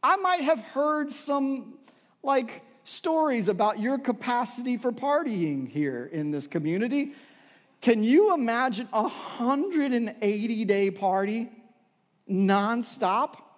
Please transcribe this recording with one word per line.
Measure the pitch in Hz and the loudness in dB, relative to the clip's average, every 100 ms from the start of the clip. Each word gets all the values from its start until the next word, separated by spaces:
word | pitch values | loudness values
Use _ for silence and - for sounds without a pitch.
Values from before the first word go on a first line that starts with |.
I | 269 392 | 4 2
might | 370 359 | 2 2
have | 277 311 | 2 0
heard | 208 269 294 302 294 | -2 -2 0 0 -2
some, | - - 277 269 269 202 - - _ _ _ | -6 -2 -2 0 -4 -10 -20 -20 _ _ _
like, | 269 269 233 - - _ | 0 0 0 -10 -20 _
stories | - - 339 320 311 247 190 | -12 -8 -2 2 2 2 0
about | 190 214 214 | 2 0 0
your | 226 269 | -2 -2
capacity | 269 233 - 240 240 - 247 240 | -2 -4 -2 -2 -2 -4 -4 -2
for | 247 | -2
partying | 240 285 294 294 208 160 139 131 | -4 0 0 0 -2 -2 -2 -4
here | 151 147 123 127 | -2 -2 -4 -6
in | 165 151 | -6 -4
this | 147 139 | -4 -4
community. | 175 151 180 233 277 285 - - - - - _ _ | -4 -2 -2 0 -2 -4 -10 -20 -20 -20 -20 _ _
Can | - 226 | 2 4
you | 220 294 427 | 6 6 6
imagine | 339 233 233 262 202 247 | 4 2 0 0 -2 -2
a | 220 233 | -2 -2
hundred | - - - 240 277 381 339 277 | -4 -14 -4 0 0 0 0 2
and | 247 233 - | 0 -2 0
eighty | 208 208 226 220 214 | 0 0 -2 -2 2
day | 196 196 | 2 2
party | 190 196 190 196 220 233 - - _ _ _ _ _ - | 0 0 2 0 -2 -4 -12 -20 _ _ _ _ _ -4
nonstop? | 190 196 196 208 233 226 - 190 208 302 - - | 2 4 4 2 -2 -4 -2 0 2 0 -6 -20